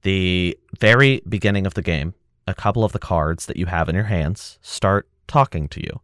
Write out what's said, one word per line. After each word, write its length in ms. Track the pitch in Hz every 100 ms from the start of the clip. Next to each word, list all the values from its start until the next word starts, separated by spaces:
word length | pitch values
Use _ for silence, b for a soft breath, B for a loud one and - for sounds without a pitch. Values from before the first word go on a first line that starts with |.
The 560 | 98 95 92 90 87 - _ -
very 440 | 107 120 139 135 -
beginning 400 | 104 101 101 95
of 60 |
the 100 | -
game, 320 | 90 80 76 - _ _ -
a 60 |
couple 320 | 92 104 107
of 80 | 110
the 60 | -
cards 480 | - 87 76 82 -
that 100 | -
you 80 | 87
have 220 | 87 82
in 60 |
your 100 | 85
hands 540 | 107 95 76 95 - -
start 480 | - - 101 101 - _ -
talking 420 | - 135 - 73
to 120 | -
you. 200 | - -